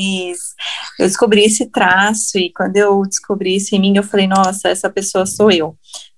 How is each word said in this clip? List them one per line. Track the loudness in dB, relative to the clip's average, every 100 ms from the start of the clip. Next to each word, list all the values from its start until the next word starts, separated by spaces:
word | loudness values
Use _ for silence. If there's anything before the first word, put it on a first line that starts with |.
| -4 -4 -6 -10 -14 -14 -12 -12 -12 -2
eu | -2
descobri | 2 2 4
esse | 4 2 -2
traço, | 0 2 2 2 -2 -4 -4
e | -4
quando | -4 -2 2
eu | 2 2
descobri | 0 -4 -4 -4 -2 -2
isso | 0 0
em |
mim, | 2 2
eu |
falei, | 2 0 2
"Nossa, | 2 2 0 -2
essa | -2 -4
pessoa | -4 -4 -2 -2
sou | 2 4
eu." | 4 0 -8 -20 -20 -20